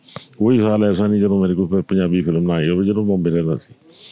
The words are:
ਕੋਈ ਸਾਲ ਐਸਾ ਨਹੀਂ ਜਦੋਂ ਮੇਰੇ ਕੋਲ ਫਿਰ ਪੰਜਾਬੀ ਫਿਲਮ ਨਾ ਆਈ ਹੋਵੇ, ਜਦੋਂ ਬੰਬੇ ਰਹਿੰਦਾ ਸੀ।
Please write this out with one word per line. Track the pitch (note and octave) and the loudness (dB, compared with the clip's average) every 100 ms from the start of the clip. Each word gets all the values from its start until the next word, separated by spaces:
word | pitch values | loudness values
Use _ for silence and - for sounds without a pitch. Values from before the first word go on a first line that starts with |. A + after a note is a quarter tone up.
| - - - - | -20 -20 -16 -2
ਕੋਈ | G#2+ B2+ | 2 2
ਸਾਲ | G#2+ G#2+ | 2 2
ਐਸਾ | G#2 F#2 G#2 | 2 2 0
ਨਹੀਂ | G#2 | 2
ਜਦੋਂ | G2+ G2 | 2 2
ਮੇਰੇ | F#2 F2+ | 0 0
ਕੋਲ | F2 | -2
ਫਿਰ | F#2+ | -2
ਪੰਜਾਬੀ | E2 F#2+ F2+ F2+ | -2 0 0 0
ਫਿਲਮ | E2 E2 F2 | 0 0 0
ਨਾ | |
ਆਈ | E2 D#2 | 0 0
ਹੋਵੇ, | F2+ G2 | 0 0
ਜਦੋਂ | G#2 G#2 | -2 -2
ਬੰਬੇ | F#2+ E2+ | -2 0
ਰਹਿੰਦਾ | E2 D#2+ C#2+ | -2 -2 -4
ਸੀ। | - - _ - - | -8 -20 _ -20 -20